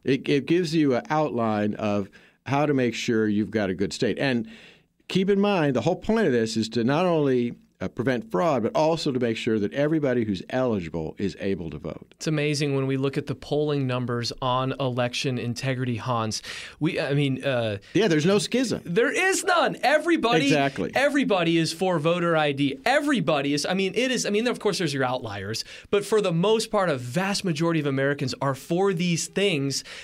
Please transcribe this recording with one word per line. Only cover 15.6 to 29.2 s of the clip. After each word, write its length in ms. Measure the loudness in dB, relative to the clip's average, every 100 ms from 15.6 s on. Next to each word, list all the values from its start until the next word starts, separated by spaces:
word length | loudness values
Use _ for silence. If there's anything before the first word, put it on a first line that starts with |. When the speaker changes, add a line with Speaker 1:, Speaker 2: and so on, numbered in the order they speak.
| -4 -2 -4 -4
Speaker 2:
Hans. 440 | -2 -2 -2 -4 -10 -14 -14 -4
We, 200 | -2 0
I 140 | 0
mean, 300 | 0 0 0
uh, 340 | -2 -2 -2 -4 -2
Speaker 1:
Yeah, 140 | 0 4
there's 180 | 4 4
no 140 | 2
schism. 420 | 2 0 0 -2
Speaker 2:
There 280 | -2 0 2
is 320 | 2 2 2
none. 340 | 2 2 2 0
Everybody, 600 | 2 2 2 2 2 2 4
Speaker 1:
Exactly. 440 | 2 2 -2 -2 0
Speaker 2:
everybody 640 | 2 2 2 2 2 2
is 120 | 0
for 280 | 0 0 2
voter 360 | 2 0 2 2
I 160 | 2
D. 280 | 2 -2 0
Everybody 680 | 2 2 2 0 2 0 0
is. 100 | -2 -2
I 100 | -2
mean, 180 | 0
it 160 | 0 0
is. 160 | 0 0
I 60 |
mean, 160 | 0 -2
of 120 | -2
course, 200 | -2 0
there's 140 | -2
your 100 | -2 -2
outliers, 580 | -2 -6 -8 -6 -8 -8 -16 0
but 120 | 0
for 160 | 2 2
the 140 | 2
most 380 | 2 2 2 2
part, 180 | 0 0
a 80 | -2
vast 480 | -2 -2 -2 -2 -2
majority 340 | 0 0 0
of 60 | 0
Americans 480 | 0 0 0 -4 -2
are 140 | -4 -4
for 360 | -2 0 2
these 360 | 0 0 0